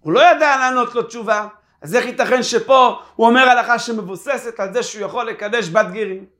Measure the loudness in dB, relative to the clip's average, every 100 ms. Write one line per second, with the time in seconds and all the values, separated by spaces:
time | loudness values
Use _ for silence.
0 | 0 4 4 4 2 0 0 -2 -2 -4
1 | -8 -8 -4 -4 -4 _ _ _ -4 -2
2 | -2 -4 0 0 0 -2 4 4 4 0
3 | -14 0 4 6 6 4 4 -2 -2 -8
4 | -8 -12 -6 -6 -6 -8 -4 -4 -6 -8
5 | -8 -6 -8 -8 -4 -4 0 0 0 -2
6 | -8 -8 -16